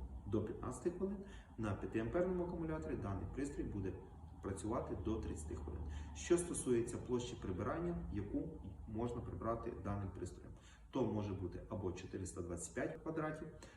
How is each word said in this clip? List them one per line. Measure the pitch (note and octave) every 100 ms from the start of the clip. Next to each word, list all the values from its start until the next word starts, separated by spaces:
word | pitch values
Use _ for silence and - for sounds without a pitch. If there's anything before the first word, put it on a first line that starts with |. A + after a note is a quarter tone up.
| - - -
до | G#2
п'ятнадцяти | - - - B2 F3
хвилин, | F3 F#3+ G3+ - - - -
на | G#2+
п'ятиамперному | G2+ G2+ A2+ A2+ E3+ F#3 F3+
акумуляторі | E3+ F3 D#3+ D#3 D#3+ A#2
даний | G2 F#2+ -
пристрій | B2+ C#3+ F3+
буде | B2+ G2+ F#2+ - - - - -
працювати | G2 G2 G#2+ A2+ - G#2
до | G#2+
тридцяти | A2+ - - -
хвилин. | - - - - - -
Що | - - F3
стосується | - C#3 C3 A#2+ A#2 A2
площі | - B2 - -
прибирання, | G2+ F2+ A2+ D#3+ F3 E3+ -
яку | G#2 G2+ C#3+ D#3+ - G2+ - -
можна | A2 A#2+ A#2
прибрати | - - A2 A2+ - -
даним | F#2+ G2+ F#2+ -
пристроєм, | - - - - - - -
то | C#3
може | A2 G#2 G#2
бути | F2+ F2+ F2+ -
або | G2+ F#2+
чотириста | F2 - G2 F2+ -
двадцять | E2+ E2+ -
п'ять | B2+ D3+ -
квадратів, | D#3+ D#3 D#3 D#3+ - - -